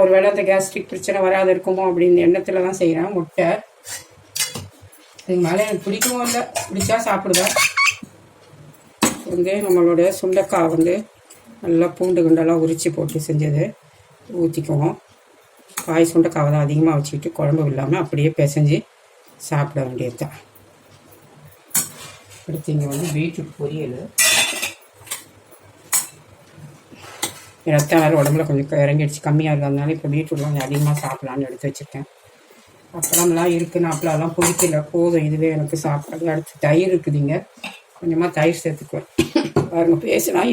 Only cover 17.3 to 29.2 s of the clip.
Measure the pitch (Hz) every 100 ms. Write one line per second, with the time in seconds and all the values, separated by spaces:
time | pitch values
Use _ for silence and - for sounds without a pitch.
17.3 | - 147 160 143 135 139 180 165 147 151
18.3 | 160 147 156 147 - - _ _ _ -
19.3 | - - 151 139 143 127 123 123 - -
20.3 | - - - - _ _ - - - -
21.3 | - - - _ - - - - - -
22.3 | - - 156 - 147 143 139 170 147 165
23.3 | - 151 - 143 156 135 123 214 - -
24.3 | - - - - - - - - - -
25.3 | - - - - - - - - - -
26.3 | - - - - - - - - - -
27.3 | - - - - 151 143 165 156 156 143
28.3 | 156 151 139 139 151 143 147 147 -